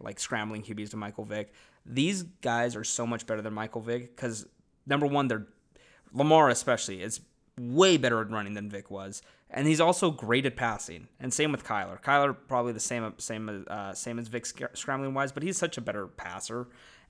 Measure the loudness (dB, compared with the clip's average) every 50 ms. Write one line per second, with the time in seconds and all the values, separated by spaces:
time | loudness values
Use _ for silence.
0 | -12 -12 -8 -8 -6 -4 -4 -4 -4 -4 -6 -8 -8 -8 -8 -8 -8 -8 -8 -8
1 | -10 -8 -8 -10 -10 -6 -6 -6 -6 -8 -12 -20 -20 _ _ _ _ -4 0 2
2 | 2 2 2 0 -4 -8 -14 _ -2 0 2 2 2 0 -2 -4 -4 -4 -2 -2
3 | -2 -2 -4 -4 -4 -4 -6 -4 -4 -6 -6 -6 -8 -8 -8 -8 -4 -4 -4 -4
4 | -4 -8 -10 -8 -6 -6 -6 -6 -10 -12 _ _ _ _ _ _ _ -2 0 2
5 | 2 2 2 2 2 2 0 -2 -4 -8 _ _ _ _ _ _ _ _ _ _
6 | _ _ 0 2 6 8 10 10 10 8 6 4 4 2 2 2 0 -4 -6 -6
7 | -6 -6 -6 -8 -10 _ _ _ _ _ _ -10 -6 0 6 8 8 8 8 8
8 | 6 4 4 2 0 0 -2 -4 -4 -4 -6 -8 -8 -8 -10 -10 -12 -10 -10 -10
9 | -10 -10 -10 -12 -14 -18 _ _ _ _ -4 2 4 4 6 6 6 6 6 4
10 | 2 2 0 0 0 2 2 2 2 0 -2 0 -2 -2 -2 -4 -8 -12 -12 -14
11 | -16 -20 _ _ -6 -4 0 0 0 0 0 -2 -4 -4 -4 -4 -2 -4 -8 -6
12 | 0 2 4 4 4 4 2 -2 -4 -2 0 0 0 0 -2 -4 -4 -4 -2 -4
13 | -4 -6 -8 -8 -8 -8 -6 -6 -6 -6 -8 -8 -8 -8 -8 -8 -8 -8 -10 -8
14 | -8 -8 -8 -8 -8 -6 -8 -8 -8 -8 -10 -8 -10 -10 -10 -10 -6 -4 -4 -4
15 | -4 -4 -2 -2 -2 -2 -4 -4 -4 -4 -2 -2 -2 -2 -4 -6 -6 -6 -6 -6
16 | -6 -8 -10 -12 -12 -10 -10 -10 -8 -8 -6 -8 -8 -10 -12 -20 -20 -20 -20 -20
17 | _ _